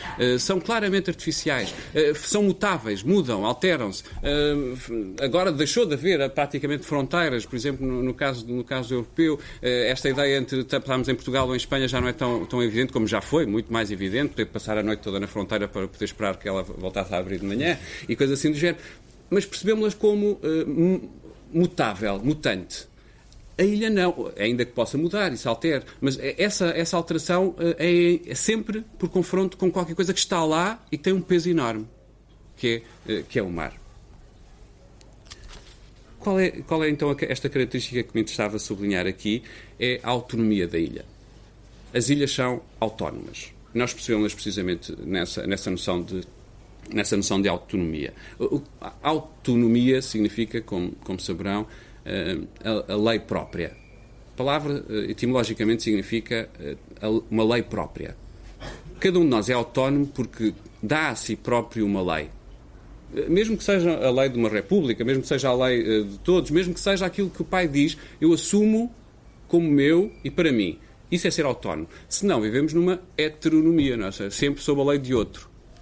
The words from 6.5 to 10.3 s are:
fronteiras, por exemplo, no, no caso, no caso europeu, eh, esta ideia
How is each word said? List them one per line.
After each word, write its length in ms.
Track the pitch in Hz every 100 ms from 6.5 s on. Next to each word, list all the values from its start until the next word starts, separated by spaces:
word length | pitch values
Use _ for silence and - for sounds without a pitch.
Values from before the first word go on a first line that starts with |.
| 143 139 143 -
fronteiras, 580 | 147 131 175 165 123
por 120 | 107 127
exemplo, 280 | 131 135
no, 200 | 135 127
no 100 | 127
caso, 320 | 127 139 123 113
no 160 | 123
caso 320 | 120 131 117
europeu, 420 | 127 117 - 165 147 - -
eh, 300 | 123 123 117
esta 180 | 131 139
ideia 300 | 131 143